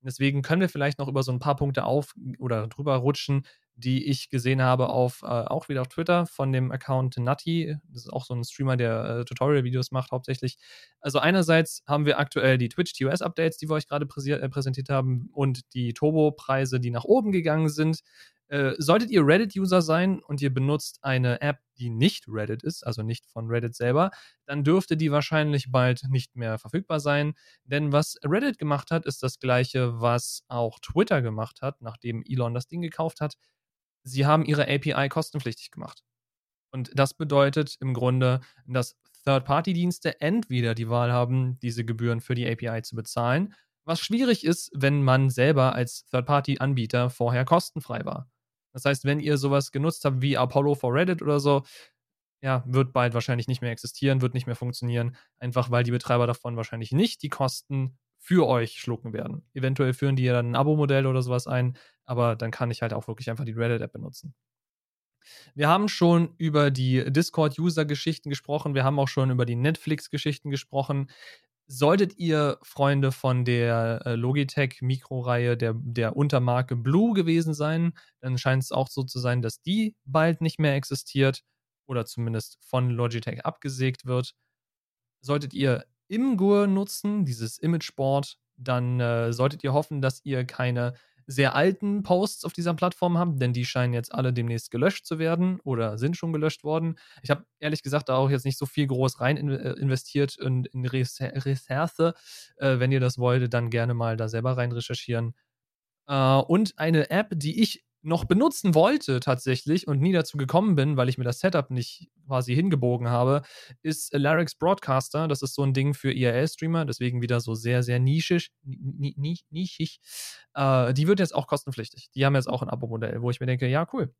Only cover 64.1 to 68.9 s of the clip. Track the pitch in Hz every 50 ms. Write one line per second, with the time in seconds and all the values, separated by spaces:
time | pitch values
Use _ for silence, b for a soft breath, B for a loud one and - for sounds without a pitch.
64.1 | 131 - - 151 - _ _ _ _ _ _ _ _ _ _ _ _ _ _ _
65.1 | _ _ B B B B B B B 143 147 147 165 190 208 214 - - 175 170
66.1 | 170 170 170 160 - _ 165 160 147 147 147 143 135 131 131 127 127 127 123 135
67.1 | 135 151 170 - - - 156 151 135 - 160 180 160 160 156 147 147 139 - 165
68.1 | 160 - _ 147 143 135 _ - 143 151 - 151 143 135 131 135